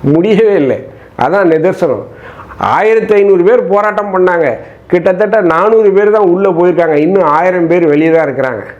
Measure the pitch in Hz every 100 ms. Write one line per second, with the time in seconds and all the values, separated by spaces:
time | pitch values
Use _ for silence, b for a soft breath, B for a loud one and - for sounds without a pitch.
0 | 139 156 196 202 220 196 139 110 - B
1 | B B 127 196 185 160 165 - 165 107
2 | - B B B B B 98 135 214 226
3 | 196 208 202 190 175 240 185 202 208 208
4 | 202 185 185 175 151 113 B B - 180
5 | 180 180 214 220 180 160 202 226 214 190
6 | 208 214 196 175 196 170 175 165 165 147
7 | 160 190 165 151 180 180 165 175 165 147
8 | 160 165 151 131 131 110 - -